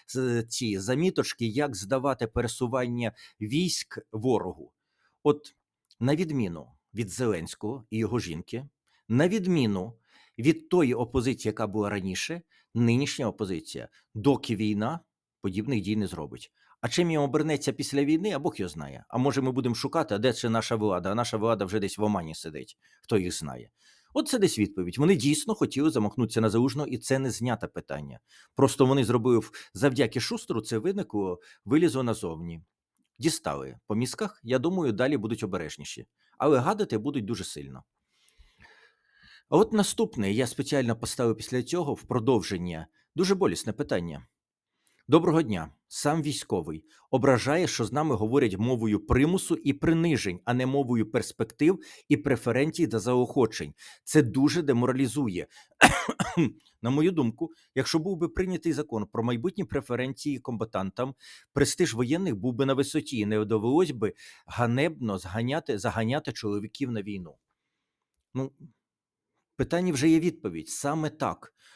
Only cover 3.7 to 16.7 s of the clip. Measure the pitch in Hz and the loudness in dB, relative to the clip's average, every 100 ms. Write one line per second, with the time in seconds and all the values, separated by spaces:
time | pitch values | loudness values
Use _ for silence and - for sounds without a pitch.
3.7 | - - - - 113 123 110 90 82 - | -2 -6 -12 -12 -4 0 0 0 -10 -14
4.7 | _ _ _ _ _ 151 147 - _ _ | _ _ _ _ _ 0 0 -2 _ _
5.7 | _ _ - 120 156 175 143 98 82 64 | _ _ -4 0 0 -2 -2 -4 -6 -14
6.7 | _ _ 101 107 85 123 92 82 - 107 | _ _ -8 -6 -2 -2 -2 -4 -8 -8
7.7 | 135 - 110 107 117 87 80 - 117 143 | -10 -6 -4 -2 -2 -4 -8 -8 -12 -12
8.7 | _ _ _ - 117 175 220 180 170 117 | _ _ _ 0 2 4 2 2 2 2
9.7 | 98 92 - _ _ _ - 123 160 - | 0 -4 -12 _ _ _ -2 0 0 2
10.7 | 180 139 120 120 131 120 123 110 104 107 | 2 4 2 0 0 0 0 -2 -2 -2
11.7 | 107 101 101 95 92 - 170 - _ _ | -2 -2 -2 -4 -4 -6 -8 -14 _ _
12.7 | 113 117 120 143 - 120 - 98 85 - | 0 2 2 0 -2 -4 -2 -4 -6 -8
13.7 | 67 58 _ _ 107 120 139 - 107 107 | -12 -14 _ _ -2 2 2 2 -2 0
14.7 | 104 113 165 - _ _ _ 101 92 113 | 0 -2 -6 -12 _ _ _ -6 -4 -2
15.7 | 123 95 107 95 85 71 60 - _ _ | -2 0 -2 -2 -4 -10 -12 -18 _ _